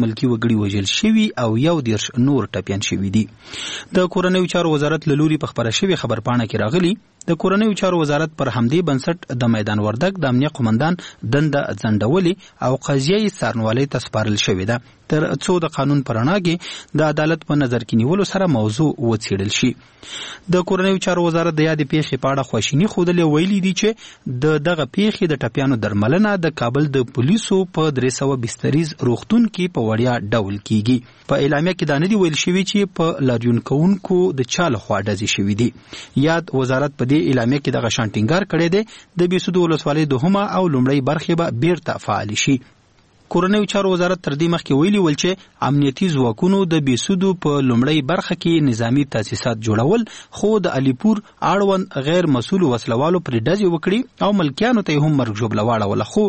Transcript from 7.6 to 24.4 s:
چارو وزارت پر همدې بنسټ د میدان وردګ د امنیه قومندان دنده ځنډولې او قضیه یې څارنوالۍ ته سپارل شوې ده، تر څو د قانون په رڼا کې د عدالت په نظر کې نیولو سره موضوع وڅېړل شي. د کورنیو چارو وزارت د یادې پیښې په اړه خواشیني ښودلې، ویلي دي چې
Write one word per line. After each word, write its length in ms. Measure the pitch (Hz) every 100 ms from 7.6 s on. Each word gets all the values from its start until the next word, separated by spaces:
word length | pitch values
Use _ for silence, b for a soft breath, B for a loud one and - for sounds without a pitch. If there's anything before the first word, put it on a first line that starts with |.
| 220 196
چارو 180 | 190 175
وزارت 340 | 147 147 156 156
پر 120 | 131 120
همدې 220 | 117 165 165
بنسټ 500 | 135 - 170 - 123
د 80 | 120 110
میدان 240 | 104 104 104
وردګ 360 | 110 175 196
د 80 | 139
امنیه 220 | 123 147 -
قومندان 340 | 117 110 151 175 B B
دنده 380 | - 139 156 139 - 104
ځنډولې 520 | 120 107 107 175 170 190 B B 123
او 80 | 135
قضیه 420 | - 139 135 202
یې 60 | 208 -
څارنوالۍ 460 | 120 113 110 113 139
ته 140 | 127 -
سپارل 300 | 110 107 104 -
شوې 200 | 95 95
ده، 80 | 120 b b -
تر 140 | 156 160 139
څو 100 | - 180
د 80 | 160 -
قانون 260 | 139 143 131
په 80 | 110
رڼا 200 | 127 202 170
کې 100 | 170 B B B 147
د 20 | 156
عدالت 340 | 151 156 165 -
په 60 | 147
نظر 240 | 131 120 117
کې 100 | 113
نیولو 240 | 120 190 185
سره 160 | 196 190 127
موضوع 340 | 107 107 151 -
وڅېړل 540 | 117 110 - 98 101 -
شي. 120 | 127 - B B B B B B -
د 100 | 180 175
کورنیو 320 | 190 190 190 190
چارو 180 | 175 170
وزارت 300 | 165 170 156
د 60 | 156
یادې 180 | 156 147
پیښې 300 | 156 151 135
په 40 | 135
اړه 160 | 135 127
خواشیني 380 | 113 - 139 214
ښودلې، 320 | - 175 175 160
ویلي 260 | 147 190 202 185
دي 80 | 180
چې 100 | 208 220 B B - 123